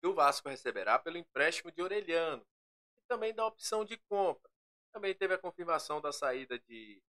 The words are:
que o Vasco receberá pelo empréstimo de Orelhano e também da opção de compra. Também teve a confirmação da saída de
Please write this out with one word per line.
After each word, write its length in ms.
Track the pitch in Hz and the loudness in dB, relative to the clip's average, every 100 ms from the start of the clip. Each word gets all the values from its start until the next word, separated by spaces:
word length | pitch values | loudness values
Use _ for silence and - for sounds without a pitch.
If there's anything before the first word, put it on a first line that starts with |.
que 60 | 175 | 0
o 80 | |
Vasco 340 | 190 143 143 139 | 6 6 6 -4
receberá 500 | 131 123 104 95 123 | -6 -4 -2 2 2
pelo 200 | - 170 | 2 -8
empréstimo 520 | 165 131 151 165 170 | -8 2 2 2 -8
de 120 | 170 | -6
Orelhano 640 | 180 208 185 165 165 131 110 _ _ _ _ _ | -2 -2 0 0 0 -4 -10 _ _ _ _ _
e 40 | |
também 320 | _ 233 220 | _ -2 -2
da 120 | 220 220 | 0 -2
opção 380 | 214 - 220 | -2 -4 -2
de 120 | 214 226 _ | -4 -8 _
compra. 420 | 202 190 - - _ _ _ _ | 2 2 0 -10 _ _ _ _
Também 220 | 220 196 | -6 -4
teve 200 | 190 190 | 0 0
a 40 | 185 | 0
confirmação 640 | 180 165 170 160 - 151 | -4 -8 0 0 0 -4
da 120 | 147 | -2
saída 460 | 143 139 131 131 123 | -2 -2 -2 -4 -8
de 440 | _ 117 107 98 | _ -18 -18 -20